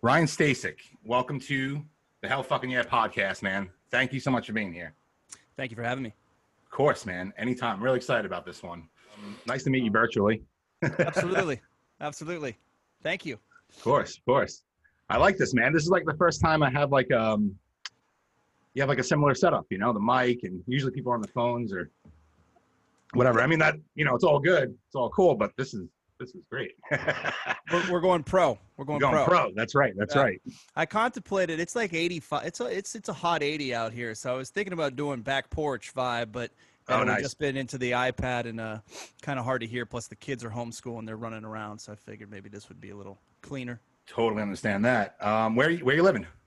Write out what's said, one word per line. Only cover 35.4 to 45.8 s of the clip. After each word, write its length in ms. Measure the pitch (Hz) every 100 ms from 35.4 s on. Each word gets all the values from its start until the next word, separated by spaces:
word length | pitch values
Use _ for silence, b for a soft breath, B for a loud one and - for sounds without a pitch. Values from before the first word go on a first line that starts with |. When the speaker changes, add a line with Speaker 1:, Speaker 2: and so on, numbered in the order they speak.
| -
Speaker 2:
porch 420 | - 151 123 -
vibe, 380 | - 127 120 113
but 200 | 113 117 _ b b -
Speaker 1:
Oh, 40 |
Speaker 2:
then 60 | 123
we've 80 | 107 107
Speaker 1:
nice. 60 |
Speaker 2:
just 160 | 135 -
been 180 | 147 135
into 220 | 131 135
the 120 | 123
iPad 520 | 123 127 123 127 123 117
and, 160 | 113
uh, 160 | 110 110 - B B B
kinda 180 | - 139
hard 200 | 123 131
to 60 | 113
hear, 200 | 123 117
plus 180 | 123 -
the 100 | 110
kids 280 | - 131
are 80 | 117
homeschooling, 560 | 113 117 117 127 117 110
they're 100 | 110
running 260 | 113 110
around, 360 | 110 110 107 107
so 120 | -
I 40 | 104
figured 340 | - 107 107
maybe 200 | 101 101
this 200 | 104 -
would 100 | 95
be 120 | 101
a 40 | 101
little 220 | 98 98 _ _
cleaner. 380 | - 139 123 120 _ _ -
Speaker 1:
Totally 380 | - 113 107
understand 420 | 104 92 113 98 113
that. 300 | 123 98 - 104
Um, 300 | 107 110 113
where 160 | 151
you, 120 | 170